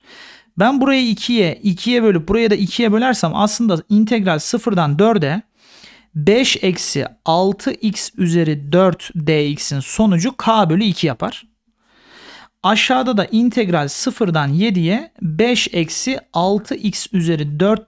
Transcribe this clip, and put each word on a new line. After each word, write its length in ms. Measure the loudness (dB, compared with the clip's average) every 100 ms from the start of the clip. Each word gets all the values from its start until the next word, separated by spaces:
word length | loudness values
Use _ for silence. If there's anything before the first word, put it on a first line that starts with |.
| _ -20 -20 -20 _ 0
Ben 220 | 0 2
burayı 280 | 2 2 0
ikiye, 500 | -2 -2 0 0 0
ikiye 400 | -2 -2 0 2
bölüp 240 | 2 2 0
buraya 240 | 0 2
da 40 | 0
ikiye 360 | -2 0 0
bölersem 440 | 2 0 0 -2 0
aslında 420 | -2 0 0 0 2
integral 500 | 2 2 2 0 -2
sıfırdan 600 | -2 -4 0 0 0 2
dörde 420 | 2 2 0 -4 -8 _ _ -20 -20 -20 _ -2
beş 420 | 2 2 2 0
eksi 440 | -2 -2 -4 -4 -6 -6 -2
altı 460 | 0 0 -2 -6
x 380 | -4 -4 -4 -8 -2
üzeri 540 | 0 2 0 -2 0
dört 400 | 2 2 0 -8 -4
D 320 | 0 0 0
X'in 320 | -2 -4 -6
sonucu 580 | -4 0 2 2 0 -2
K 320 | 0 2 2
bölü 140 | 2
iki 240 | 0 0 -2
yapar. 360 | -4 -8 -10 -20 _ _ _ _ _ _ -20 -20 -20 -20 _
Aşağıda 540 | 0 0 0 0 0 0
da 80 | 0
integral 600 | 2 2 0 0 0 -2
sıfırdan 600 | -4 -6 -2 -2 0 0
yediye 640 | 0 2 2 0 0 -4 -8
beş 460 | -6 0 0 0 -2
eksi 480 | -2 -2 -4 -4 -6 -6
altı 420 | -2 0 0 -2 -6
x 320 | -4 -4 -4
üzeri 480 | -2 0 -2 -2 0
dört 240 | 0 0